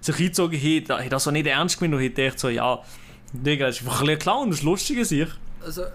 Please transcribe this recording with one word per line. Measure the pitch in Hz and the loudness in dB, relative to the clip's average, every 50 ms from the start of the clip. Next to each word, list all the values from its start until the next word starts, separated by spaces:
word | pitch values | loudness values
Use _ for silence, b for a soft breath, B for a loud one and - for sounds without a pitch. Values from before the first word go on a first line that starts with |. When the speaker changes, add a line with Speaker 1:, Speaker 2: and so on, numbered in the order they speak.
Speaker 1:
sich | - - 147 127 | -2 -2 0 2
eingezogen | 175 185 170 - 180 165 165 147 | 2 2 2 2 0 2 0 0
haben, | 135 151 160 156 - | 2 4 2 2 2
da, | - 135 - | 0 -2 -2
haben | 127 127 | 0 -2
das | 131 135 - | 0 0 0
auch | 151 | 2
nicht | 147 151 156 | 2 2 2
ernst | 147 135 139 165 180 - - | 2 2 2 2 0 0 0
gemeint | 180 170 151 | 0 0 2
und | 135 | 2
haben | 131 131 120 | 0 0 2
gedacht | - 135 131 127 - | 2 0 0 0 0
so, | - 131 | -2 0
«Ja, | 117 117 117 123 123 - B B B B B B B B B B | 0 2 2 0 0 0 B B B B B B B B B B
Digga, | - 123 131 143 151 139 139 131 | -10 -2 0 0 2 2 2 0
ist | 120 - | 0 -2
einfach | 123 131 135 - | -4 -4 -2 0
ein | 139 | 2
bisschen | 147 156 151 | 2 2 2
Clown, | - 180 208 262 285 226 | 2 2 2 2 2 0
das | 165 139 | 0 2
ist | 135 | 2
lustig | 151 185 196 - - - 240 | 2 2 2 0 -2 0 0
an | 233 | 0
sich.» | - 156 143 156 165 - - - - - - - | 2 2 0 0 0 -4 -8 -8 -8 -8 -8 -8
Speaker 2:
Also, | 160 - 180 180 180 | -8 -6 -6 -6 -8